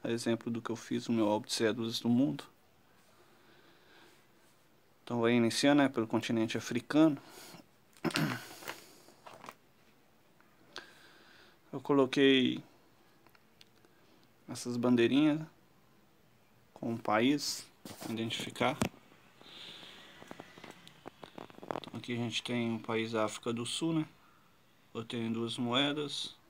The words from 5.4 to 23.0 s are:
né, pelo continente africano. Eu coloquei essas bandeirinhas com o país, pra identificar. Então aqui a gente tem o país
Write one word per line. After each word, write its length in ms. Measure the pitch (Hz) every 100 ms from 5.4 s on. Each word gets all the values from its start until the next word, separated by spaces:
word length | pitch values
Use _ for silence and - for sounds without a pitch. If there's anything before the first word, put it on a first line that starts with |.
| 117 - 143 143
né, 60 | 135
pelo 180 | 127 110
continente 520 | 117 - 117 110 113
africano. 580 | - 120 - 147 160 139 - - - - - _ _ - - - 156 123 - - - - - - - - - - - - _ _ _ _ _ _ _ _ - _ - - - - - - - - - _ _
Eu 80 | 139
coloquei 840 | - 143 127 - 135 135 123 - - - _ _ _ _ - _ _ _ - _ _ _ _ _ _ _ -
essas 300 | 120 123 120
bandeirinhas 640 | 123 120 117 135 156 151 156 _ _ _ _ _ _ _ _ _ _ _ _
com 180 | - 117
o 60 | 117
país, 680 | - 113 123 147 - - - _ - -
pra 120 | -
identificar. 640 | 113 113 - - - 120 147 - - - - - - - - - - - - - - - - - - - - - - - - - - - -
Então 360 | - - - 117
aqui 140 | 117
a 40 | 120
gente 260 | 120 110
tem 340 | - 120 117 113
o 40 |
país 320 | 113 113